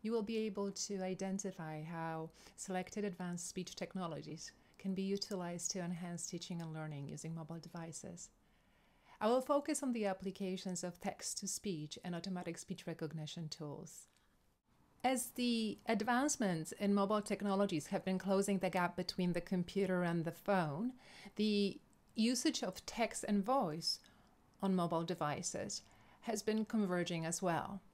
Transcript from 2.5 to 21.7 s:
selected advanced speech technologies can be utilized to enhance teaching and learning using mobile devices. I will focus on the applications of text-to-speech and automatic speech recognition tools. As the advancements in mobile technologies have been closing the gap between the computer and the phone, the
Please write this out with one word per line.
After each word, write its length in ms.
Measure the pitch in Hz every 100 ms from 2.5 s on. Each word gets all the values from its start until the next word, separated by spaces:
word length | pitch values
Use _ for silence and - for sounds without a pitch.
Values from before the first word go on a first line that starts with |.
| -
selected 480 | - 185 180 -
advanced 440 | 202 175 180 175 -
speech 280 | - 175 -
technologies 720 | 180 190 175 147 156 160 - - - _
can 160 | 190
be 80 | 190
utilized 680 | 196 196 - 196 175 175 -
to 80 | 196
enhance 460 | 170 175 175 175 -
teaching 360 | 175 - 170
and 100 | 165
learning 340 | 156 156 143 139
using 280 | 147 160
mobile 240 | 165 160 165
devices. 680 | 170 170 165 156 - 175 - _ _ _ _ _ _ _ - -
I 60 | 214
will 140 | 247
focus 400 | 254 285 285 294
on 100 | 269
the 140 | 240 202
applications 800 | 190 190 185 196 185 190 175
of 160 | 180 175
text-to-speech 960 | 208 - - - 196 - 208 160 151 -
and 120 | 180
automatic 420 | 175 180 180 175 165
speech 300 | - 175 -
recognition 600 | 160 156 160 151 - 156
tools. 580 | - 151 139 - - - _ _ _ _ _ _ _ _ _
As 220 | 247 262 - -
the 420 | 240 233 220 - -
advancements 880 | 220 214 240 269 - 202 170 160
in 220 | - 202
mobile 260 | 202 196 214
technologies 680 | 202 208 202 190 202 170 -
have 160 | 196
been 140 | - 185
closing 400 | 196 196 196 196
the 120 | 190
gap 260 | 180 175 -
between 360 | 175 - 180
the 80 | 175
computer 600 | 175 185 175 196 190 180
and 220 | 175 170
the 80 | 160
phone, 600 | 165 - 190 156 143 240 254 - - 202 -
the 440 | 214 208 202